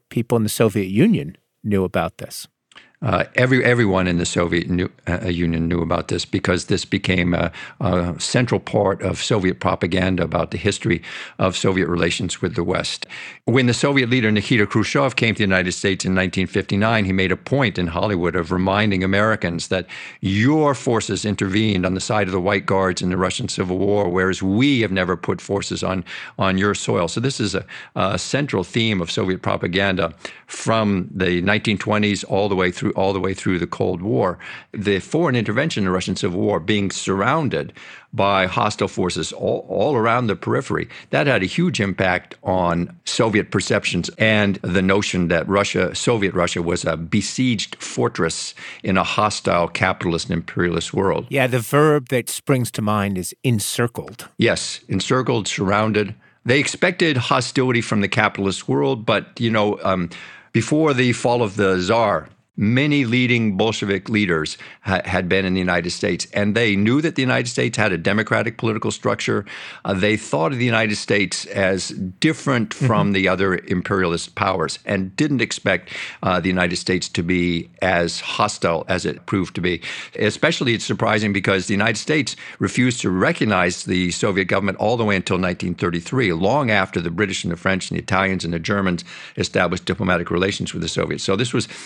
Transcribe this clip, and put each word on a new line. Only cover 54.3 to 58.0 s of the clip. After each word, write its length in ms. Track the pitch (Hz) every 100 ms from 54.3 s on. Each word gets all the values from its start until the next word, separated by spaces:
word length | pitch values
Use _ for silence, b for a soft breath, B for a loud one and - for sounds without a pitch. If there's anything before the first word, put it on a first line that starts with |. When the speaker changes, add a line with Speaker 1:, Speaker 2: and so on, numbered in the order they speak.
| -
Speaker 2:
Yes, 420 | 110 87 - - -
encircled, 580 | 95 - 131 120 120 95
surrounded. 680 | - 95 101 110 104 104 - b b 117
They 120 | 139
expected 600 | 135 - 180 180 170 131
hostility 640 | - 135 123 143 127 117
from 180 | - 110